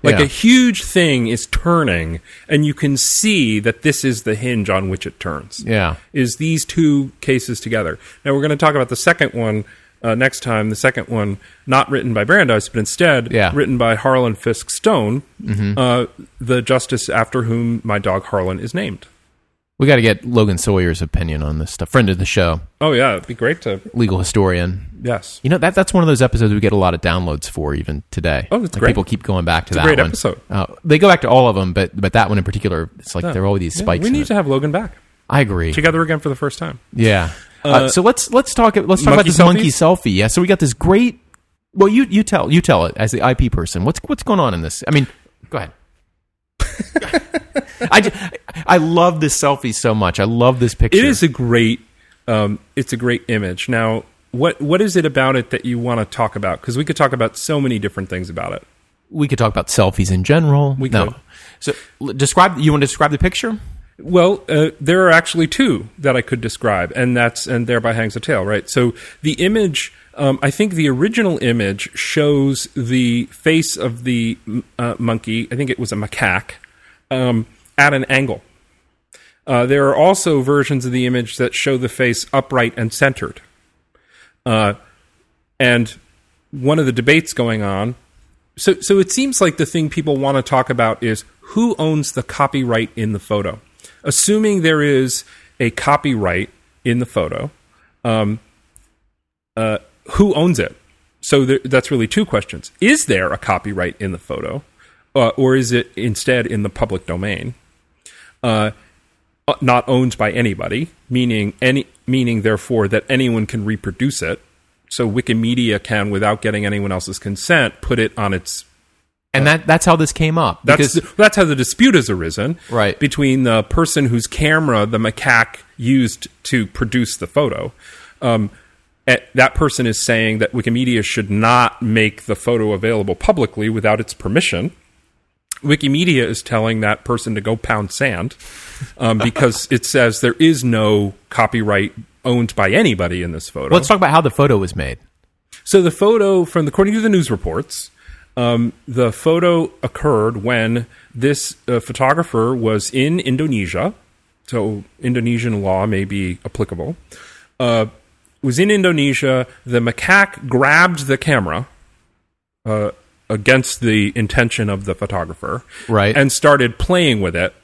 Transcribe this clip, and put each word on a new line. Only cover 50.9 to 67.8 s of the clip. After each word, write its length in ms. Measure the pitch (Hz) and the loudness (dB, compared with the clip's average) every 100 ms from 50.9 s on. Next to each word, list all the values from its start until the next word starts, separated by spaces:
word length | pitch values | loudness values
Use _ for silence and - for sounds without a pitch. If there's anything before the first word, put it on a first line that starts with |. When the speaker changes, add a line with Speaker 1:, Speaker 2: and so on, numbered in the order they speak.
| 190 | 4
Speaker 1:
It 60 | |
is 180 | 269 233 | 4 2
a 60 | 165 | 0
great, 520 | 123 120 117 113 117 _ _ _ _ - | 0 0 2 2 0 _ _ _ _ -2
um, 300 | 110 104 104 _ - | 0 0 -4 _ -8
it's 160 | 127 | -6
a 40 | 120 | -4
great 260 | 123 120 - | -2 -2 -2
image. 400 | 110 98 90 - | -4 -2 -6 -4
Now, 360 | 120 113 110 - _ _ | -2 0 -2 -6 _ _
what, 280 | 120 160 - | -2 -2 -2
what 200 | 147 180 | 0 0
is 160 | 214 180 | 2 2
it 80 | |
about 300 | 156 135 131 131 | 0 2 2 0
it 140 | - | -2
that 140 | 127 | -6
you 140 | 123 120 | -4 -4
wanna 260 | 120 117 | -2 -2
talk 320 | 104 - 113 107 | -4 -2 -4 -2
about? 240 | 98 85 | -4 -4
'Cause 140 | - 123 | -6 -6
we 80 | |
could 120 | 151 151 | -4 0
talk 160 | 139 | 0
about 240 | 123 113 - | 0 -4 -4
so 240 | - 151 | -4 -2
many 180 | 135 113 | 0 -2
different 300 | 101 - 95 | -4 -6 -8
things 200 | 92 90 | -8 -8
about 220 | 85 87 | -8 -8
it. 100 | 92 _ _ _ _ _ | -10 _ _ _ _ _
Speaker 2:
We 160 | 160 147 | -4 -2
could 100 | - | 0
talk 120 | 110 | 0
about 160 | - - | 0 -2
selfies 420 | - 98 - 95 | 2 2 2 0
in 120 | 92 | 0
general. 520 | 90 151 156 143 143 131 | 2 2 4 2 2 -2
Speaker 1:
We 100 | 131 | 0
Speaker 2:
No. 180 | - 165 | 0 0
Speaker 1:
could. 80 | 127 _ - - _ | -4 _ -20 -20 _
Speaker 2:
So, 120 | - - - _ | -8 -8 -10 _
l-, 120 | 139 | -10
describe, 460 | 131 139 - 185 160 | -2 0 4 4 4
you 120 | 151 | 2
wanna 100 | 147 139 | 2 0
describe 240 | - 147 | 0 -2
the 80 | 147 | 2
picture? 400 | 185 - 233 214 - - - _ | 0 -2 -6 -6 -10 -18 -20 _
Speaker 1:
Well, 440 | - 180 175 196 - | 0 4 4 2 0
uh, 220 | 151 156 - | 0 0 -2
there 240 | 143 180 185 | 0 4 6
are 40 | |
actually 360 | 165 165 165 160 | 4 2 -2 -2
two 420 | - 262 123 110 - | 2 0 0 -4 -4
that 180 | 139 127 | 0 0
I 60 | |
could 180 | - 123 | -2 -4
describe, 520 | 113 - 117 98 87 | -6 -4 -2 0 -2
and 220 | - 123 123 | -2 0 2
that's, 300 | 120 - - | 0 -2 -4
and 200 | 120 120 | -4 0
thereby 260 | 120 | 0